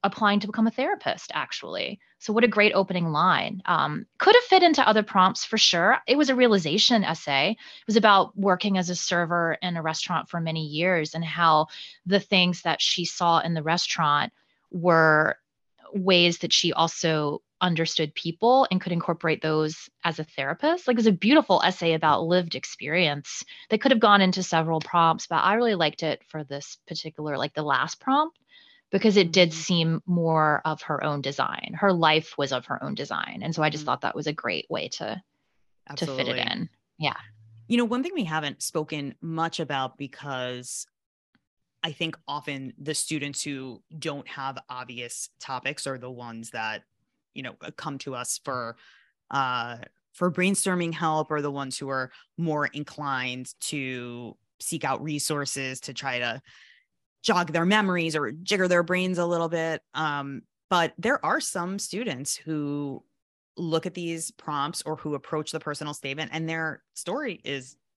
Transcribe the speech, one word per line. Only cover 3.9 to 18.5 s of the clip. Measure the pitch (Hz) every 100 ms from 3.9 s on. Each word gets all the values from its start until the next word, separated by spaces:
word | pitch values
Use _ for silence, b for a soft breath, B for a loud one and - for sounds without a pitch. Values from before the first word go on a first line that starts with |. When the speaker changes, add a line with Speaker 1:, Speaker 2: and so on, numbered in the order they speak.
| 151 - -
Speaker 1:
could | - 480
have | 480
fit | 381
into | 349 294 226
other | 214
prompts | 208 196 185 233 -
for | 220
sure. | - 170 185 - -
It | 285
was | 277
a | 254
realization | 247 196 156 190 - 233
essay. | 190 160 - 139 160
It | 220 - - -
was | 220
about | 214 196 - 190
working | 196 180 208 190
as | 175
a | 175
server | - 175 165 175 165 -
in | 180 170
a |
restaurant | 160 160 - 165 -
for | 170
many | 165 160 151
years | 151 180 175 156
and | 160
how | 165 160 165 156 156 B B B 175
the | 196
things | - 190 180 175
that | 170 -
she | - - 170
saw | - 175 165
in | 165
the | 165
restaurant | 151 175 - - 151 147 - _ _ _ _
were | 180 175 165 160 156 156 - _ _ _ _ -
ways | 202 185 180 175 170
that | 165
she | - 170
also | - 165 - 165 156 147 151 _ -
understood | 180 160 160 - 151 -
people | 165 160 233